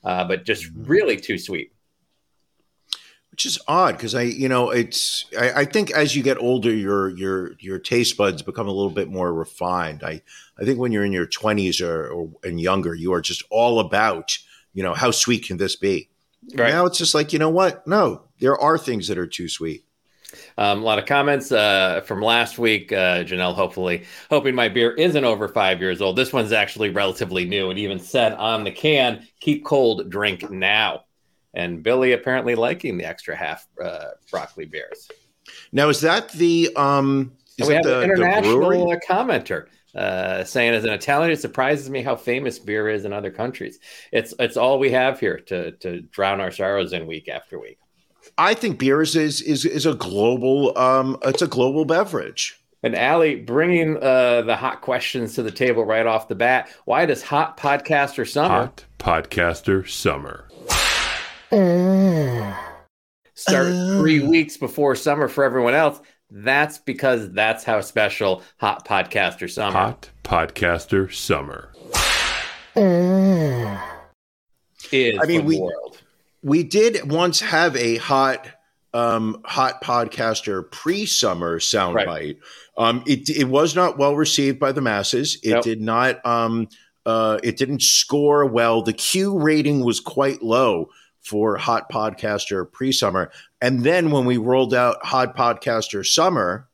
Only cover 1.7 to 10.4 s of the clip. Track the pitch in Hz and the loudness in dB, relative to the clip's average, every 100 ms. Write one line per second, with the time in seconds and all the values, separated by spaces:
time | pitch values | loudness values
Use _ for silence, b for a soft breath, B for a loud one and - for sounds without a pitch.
1.7 | _ _ _ _ _ _ _ _ _ _ | _ _ _ _ _ _ _ _ _ _
2.7 | _ _ B B B _ - 269 - - | _ _ B B B _ -8 -6 -6 0
3.7 | 160 175 92 113 123 120 117 131 127 123 | 2 2 0 -4 -2 -2 -2 0 2 2
4.7 | 120 117 - - - - 104 123 135 143 | 0 0 -2 -4 -6 -8 -2 0 0 0
5.7 | 214 202 - 151 147 131 131 120 127 113 | 0 0 0 0 0 0 0 0 2 2
6.7 | 110 98 101 95 90 95 95 90 - 95 | 0 0 0 0 -4 -4 -4 -6 -12 -10
7.7 | 95 - 123 117 - 101 82 - 104 101 | -10 -2 0 0 0 0 0 -10 -8 -4
8.7 | 98 101 82 82 92 90 82 80 - 87 | -2 -2 -2 -6 -4 -2 -2 -6 -6 -2
9.7 | 90 82 76 80 80 B B | -2 -4 -8 -10 -10 B B